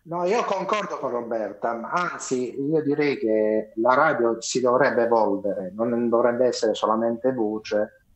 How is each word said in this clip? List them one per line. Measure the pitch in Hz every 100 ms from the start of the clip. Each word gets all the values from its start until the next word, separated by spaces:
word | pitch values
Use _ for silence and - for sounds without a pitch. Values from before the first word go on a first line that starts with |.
| 156
No, | 170 180
io | 233
concordo | 208 196 180 214 185 143
con | 139
Roberta, | 120 117 113 101 - 120 117
ma | 107
anzi | 170 175 - - 127 120 113
io | 139 160
direi | 139 147 147 120
che | 113 110 107 107 107 110
la | 117
radio | 131 156 120 117 113
si | - 131
dovrebbe | 123 127 131 120
evolvere, | 117 117 104 104 101 98 92
non | 104 120 117 117
dovrebbe | 117 120 120 127
essere | - 110
solamente | 107 107 113 117 117 131
voce, | 127 107 107 - 104 107 - _